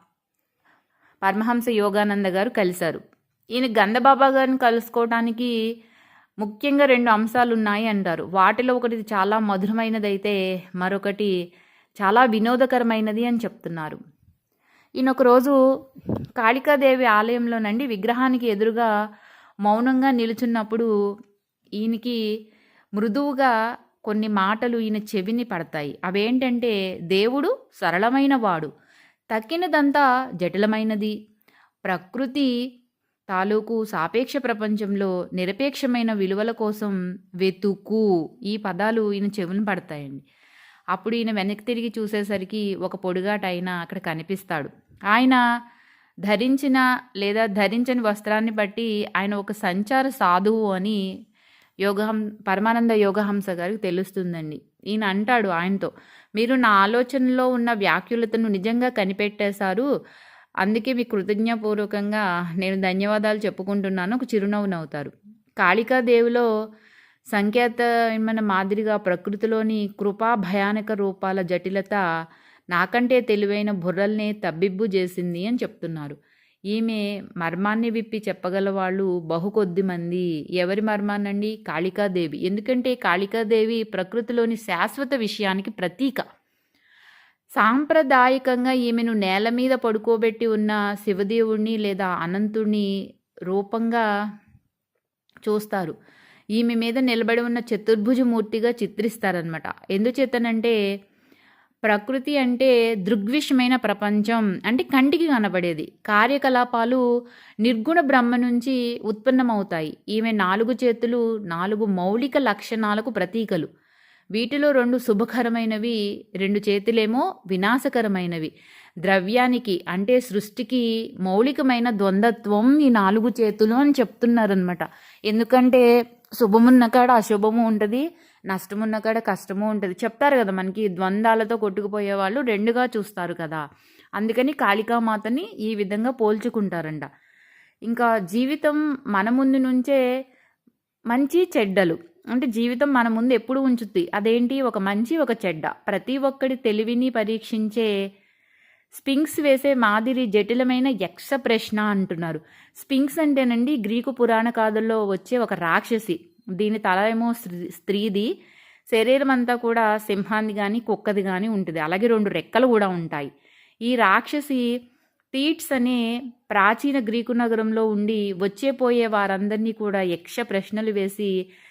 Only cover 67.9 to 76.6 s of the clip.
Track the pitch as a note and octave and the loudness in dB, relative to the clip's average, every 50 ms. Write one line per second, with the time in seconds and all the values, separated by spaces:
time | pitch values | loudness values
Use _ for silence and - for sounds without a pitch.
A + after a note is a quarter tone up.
67.9 | A#3 A#3 A#3 A3+ A3 A3 A3 A3 A3 A3 A3 G3+ F#3+ F#3 F#3+ G3 G#3 G#3+ A3 G#3+ | 2 2 2 2 0 0 -2 -2 -2 -2 0 0 0 0 0 0 -2 -2 0 0
68.9 | G#3 G#3 G#3 F#3 F3+ F3 - G3+ G3+ G3+ A3+ A3 A3+ A3 A3 A3 A3 G#3+ G#3 G3 | 0 0 0 -2 -2 -2 -4 -6 -6 -2 -2 -2 0 0 0 0 -2 -2 -4 -4
69.9 | - - G3+ G3+ G3 G#3 A3+ A3+ A#3+ A3 F#3 F3 F#3+ G3+ G3 G3+ G#3+ A3 G#3 G#3+ | -6 -4 -4 -4 -2 -2 0 0 0 0 0 -2 0 0 0 0 -2 -2 -4 -4
70.9 | G#3+ G3+ G3+ F#3+ F#3 - - F#3+ F#3+ G3 F#3 E3 F3+ F3 F3+ F#3+ F#3+ G3 F#3+ G3 | -4 -2 -2 -4 -4 -4 -4 -4 -2 -2 -2 -2 -2 -4 -4 -4 -4 -4 -4 -2
71.9 | G#3 G3+ F#3+ E3+ E3 E3 E3 - - _ _ _ _ _ _ - F3+ F3 F#3 F#3 | -2 0 0 0 -2 -4 -6 -8 -16 _ _ _ _ _ _ -4 0 0 0 0
72.9 | - A#3+ B3 B3 C4 B3 A#3+ B3 G#3+ G#3 G#3 G3 G#3 G#3 G#3 G#3 G3+ F3+ E3 F3+ | 0 0 2 4 2 2 2 2 0 0 2 0 0 -2 -2 -2 -2 -2 -2 -4
73.9 | E3+ F3+ G3+ G#3 G#3+ G#3+ G#3+ G#3+ G#3 G#3 - F3 D#3 D#3+ F#3+ G3+ F#3 F#3+ A3+ G#3+ | -2 0 0 0 0 -2 -2 -4 -4 -4 -6 -6 -2 0 -2 -2 0 -2 -2 0
74.9 | F#3 F#3+ F3+ F3+ F3+ F#3+ F3+ F3+ E3+ E3+ F#3 A3 B3 B3 G#3+ - - - - E3 | 0 0 -2 -2 -4 -4 -4 -4 -4 -4 -4 -4 -4 -4 -4 -6 -8 -10 -10 -10
75.9 | E3 D#3 D3 C#3+ D3 - _ _ _ _ _ _ _ _ | -8 -8 -10 -12 -14 -16 _ _ _ _ _ _ _ _